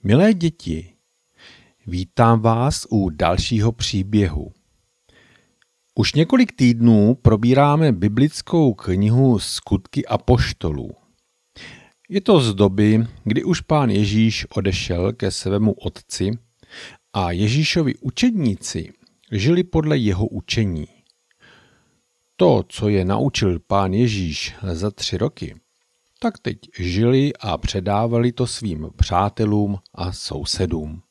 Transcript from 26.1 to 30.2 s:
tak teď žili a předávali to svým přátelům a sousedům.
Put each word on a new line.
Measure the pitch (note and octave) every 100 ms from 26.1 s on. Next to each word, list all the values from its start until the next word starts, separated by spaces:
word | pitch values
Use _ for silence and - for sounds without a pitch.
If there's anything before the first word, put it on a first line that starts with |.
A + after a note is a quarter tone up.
| _
tak | A#3 -
teď | - - - -
žili | F2 F2+ A#2 C3 C#3+ -
a | G#2+ E2
předávali | - G2 F#2 G2+ A#2 A#2 B2
to | A#2 A#2+
svým | - G#2+ D#2 D#2 -
přátelům | - F2+ G2+ - G#2+ G#2 G2+ G2 _
a | - F2+
sousedům. | -